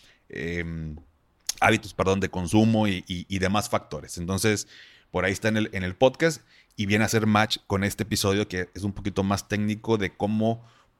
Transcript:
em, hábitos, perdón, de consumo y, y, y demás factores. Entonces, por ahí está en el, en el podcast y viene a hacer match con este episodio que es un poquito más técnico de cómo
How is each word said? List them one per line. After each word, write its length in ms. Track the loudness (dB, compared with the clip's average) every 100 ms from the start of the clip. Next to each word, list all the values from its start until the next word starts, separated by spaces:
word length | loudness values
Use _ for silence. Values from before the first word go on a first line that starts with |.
| -20 _ -16
em, 680 | -10 -6 -6 -6 -6 -8 -10 -16 _ _ _ -10 0
hábitos, 320 | 2 2 -2
perdón, 280 | -2 0 2
de 100 | 0
consumo 580 | -4 2 4 6 4 2
y, 160 | -2 -6
y, 200 | -8 -6
y 100 | -2
demás 300 | 0 0 0
factores. 480 | -4 -4 -12 -12 -10
Entonces, 500 | -4 0 0 0 -4 -16 -20 -20 _
por 160 | -2 -2
ahí 60 |
está 160 | 0 0
en 100 | 0
el, 120 | -2
en 100 | -4
el 120 | -4
podcast 460 | 2 2 4 -2 -2 _ _ _
y 120 | -6 0
viene 180 | 2
a 20 | 2
hacer 200 | 2 4
match 320 | 4 2 -2 -2
con 180 | -2
este 200 | 0 -2
episodio 440 | -4 0 2 0 0
que 220 | -4 -8
es 80 | -6
un 100 | -8
poquito 300 | -6 -6 -2
más 220 | 0 0 -2
técnico 520 | -2 -2 -2 0 0
de 160 | 0 -2
cómo 480 | -2 0 0 -2 -8 _ _